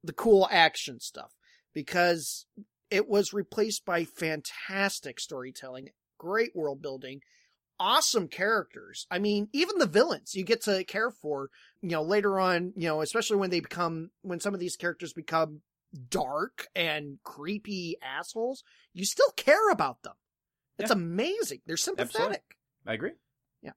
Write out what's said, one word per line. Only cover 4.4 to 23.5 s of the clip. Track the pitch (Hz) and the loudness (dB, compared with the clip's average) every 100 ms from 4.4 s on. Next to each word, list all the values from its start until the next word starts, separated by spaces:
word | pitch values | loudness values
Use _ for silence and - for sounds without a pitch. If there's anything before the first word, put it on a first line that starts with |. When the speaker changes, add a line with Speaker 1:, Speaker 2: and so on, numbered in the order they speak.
| - - - 190 196 - 143 120 | -6 -12 -8 -2 -2 -2 -10 -10
Speaker 1:
storytelling, | - 139 127 127 131 127 135 _ _ _ | -8 -8 -10 -12 -14 -14 -14 _ _ _
great | 165 208 233 180 | -2 0 0 0
world | 151 139 | -4 -4
building, | 147 135 127 139 _ _ _ _ _ _ | -8 -8 -10 -14 _ _ _ _ _ _
awesome | 190 269 - 233 170 | 4 4 4 0 -2
characters. | - 196 226 - - - - - | -2 0 0 -2 -12 -18 -16 -6
I | 180 | -2
mean, | 208 208 214 | 2 0 0
even | 277 359 415 | 0 0 2
the | 247 | 4
villains | 175 320 - - 196 | 4 4 2 -6 -6
you | |
get | 180 226 | 0 0
to | - 190 | 2 -2
care | 185 - 233 | -2 -2 -2
for, | 214 151 139 139 _ - _ | -4 -6 -6 -6 _ -20 _
you | 180 | -4
know, | 165 | -2
later | 156 208 202 190 | 2 4 4 4
on, | 185 175 180 196 | 4 2 0 -2
you | 165 | -2
know, | 156 | 0
especially | 156 226 220 208 | 0 0 2 2
when | 190 | 2
they | 175 | 0
become, | 156 170 170 160 165 _ | -2 -2 -2 -2 -8 _
when | 196 175 | -8 -4
some | 202 | -4
of | 202 | -2
these | 175 - | -6 -4
characters | 175 170 170 | -4 -4 -10
become | - - 160 156 151 _ _ _ 143 123 | -10 -2 0 0 -4 _ _ _ -18 -4
dark | - 131 147 202 - - 185 | -4 -2 -2 -4 -6 -10 -4
and | 165 151 147 139 | -2 -2 -6 -14
creepy | - - 151 208 208 196 170 160 | -16 -12 -8 -6 -6 -8 -6 -8
assholes, | 131 135 180 220 233 269 - _ _ | -8 -8 -8 -4 -4 -6 -14 _ _
you | 175 190 | -6 -4
still | - 539 - | 4 2 4
care | - 320 427 | 4 6 6
about | 262 143 123 | 4 0 -4
them. | - - _ _ _ _ _ - | -16 -18 _ _ _ _ _ -6
It's | 214 | 0
Speaker 2:
Yeah. | 208 | 2
Speaker 1:
amazing. | 165 175 285 415 427 131 - | 2 -2 -2 -2 -4 -6 -8
They're | - | -4
sympathetic. | - 392 - 440 | -4 -4 -4 -2
Speaker 2:
Absolutely. | 466 - _ - _ _ - | -2 -2 _ -20 _ _ -8
I | |
agree. | 113 170 330 _ _ _ | -4 -6 -8 _ _ _